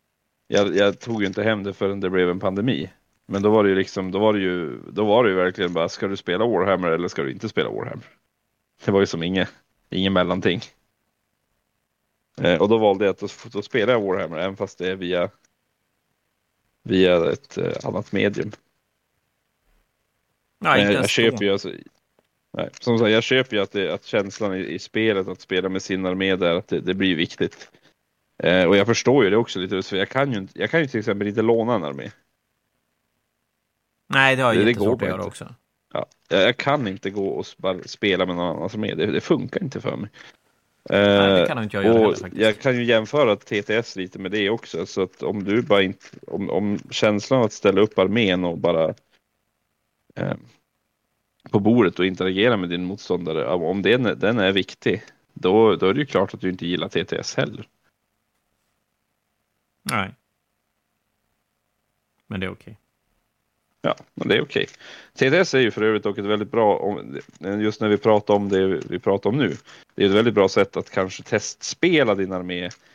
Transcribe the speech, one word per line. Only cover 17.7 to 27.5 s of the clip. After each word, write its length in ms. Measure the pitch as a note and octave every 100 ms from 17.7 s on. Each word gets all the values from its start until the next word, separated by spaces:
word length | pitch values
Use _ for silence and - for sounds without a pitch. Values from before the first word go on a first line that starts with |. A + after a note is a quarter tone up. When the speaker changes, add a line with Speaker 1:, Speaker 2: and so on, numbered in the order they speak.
| -
Speaker 1:
annat 280 | - G2 -
medium. 400 | G#2 G#2 G#2 A2 - _ _ _ _ _ _ _ _ _ _ _ _ _ _ _ _ _ _ _ _
Speaker 2:
Nej, 220 | D#3+ C3
inte 40 |
Speaker 1:
Men 20 | G2+
jag 60 |
Speaker 2:
ens 180 | G2 G2
Speaker 1:
köper 280 | - A2+ G#2+
Speaker 2:
då. 60 |
Speaker 1:
ju, 80 | G2+
alltså, 200 | G2+ F#2+ - - _ _ _ _ _ _
nej, 180 | - - -
som 180 | A#2+ A2+
sagt, 120 | G#2+
jag 120 | A2
köper 340 | - C3 C3 G#2
ju 60 |
att 100 | G2
det, 220 | G2+ F2
att 100 | F2
känslan 500 | - A2 G2 - G#2 F#2
i, 20 |
i 200 | E2+ F#2
spelet, 500 | - A2 A2 G2 F#2+
att 120 | F#2
spela 280 | - F#2 F#2
med 140 | F#2+
sin 240 | - F#2+ F#2
armé 300 | F#2 F#2+ F#2
där, 180 | E2+
att 140 | F2 -
det, 120 | E2
det 140 | F2
blir 220 | F#2+ F#2+ D#2+
viktigt. 540 | F2 - E2+